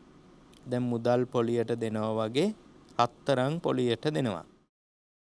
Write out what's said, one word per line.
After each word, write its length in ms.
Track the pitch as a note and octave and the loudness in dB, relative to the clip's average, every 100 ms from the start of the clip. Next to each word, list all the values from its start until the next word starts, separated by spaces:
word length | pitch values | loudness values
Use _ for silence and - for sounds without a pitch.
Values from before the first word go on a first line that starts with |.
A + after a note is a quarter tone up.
| - - - - - - | -20 -20 -20 -20 -20 -18
දැන් 200 | B2+ B2 | -6 -2
මුදල් 400 | B2 A#2 A#2+ B2 | -2 0 2 2
පොලියට 460 | B2 B2+ A#2 A#2+ A2+ | 2 0 0 0 0
දෙනවා 400 | A#2 A2+ G#2+ A2 A2 | -2 -2 -2 -2 -2
වගේ 320 | A2 B2+ G3+ G#3+ - - - - | -2 0 0 -2 -14 -20 -6 0
රත්තරන් 640 | A#2+ - - B2+ C3 E3+ | 0 0 0 0 0 -2
පොලියට 440 | D3 C3 A#2+ A2+ D3+ | -2 0 0 0 0
දෙනවා. 380 | D#3 B2 E2+ - _ _ _ _ _ _ _ _ | 0 -2 -4 -10 _ _ _ _ _ _ _ _